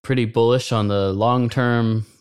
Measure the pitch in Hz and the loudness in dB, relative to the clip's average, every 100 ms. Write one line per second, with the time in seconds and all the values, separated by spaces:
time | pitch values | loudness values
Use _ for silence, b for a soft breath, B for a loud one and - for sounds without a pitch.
0 | - 127 113 117 117 127 - 113 104 101 | -4 -2 0 2 2 2 0 -2 0 0
1 | 98 95 113 123 120 131 123 117 113 110 | 0 0 0 0 0 0 0 0 0 -2
2 | 107 - | -4 -14